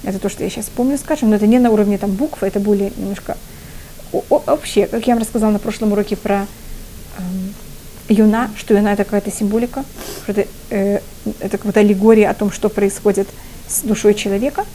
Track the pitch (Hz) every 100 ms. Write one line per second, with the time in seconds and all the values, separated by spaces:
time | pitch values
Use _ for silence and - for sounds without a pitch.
0 | 196 190 202 - 190 226 214 - 254 277
1 | - 302 220 214 208 247 247 214 208 202
2 | 202 190 302 - 196 202 202 202 196 -
3 | 190 196 - - - - - - - -
4 | - 170 - 190 - 294 - 214 202 226
5 | 226 233 220 226 214 208 226 208 214 202
6 | 202 196 - 196 202 - - - - -
7 | - - 180 185 190 208 - - - -
8 | - 220 214 220 247 208 - 202 208 202
9 | 196 202 202 - 202 220 240 269 277 -
10 | - - - 202 - - - 208 196 202
11 | - - 214 - 196 - 208 214 208 190
12 | 214 220 208 202 208 - 208 208 196 -
13 | 208 196 202 - - - - - 226 208
14 | 214 208 202 196 262 294 370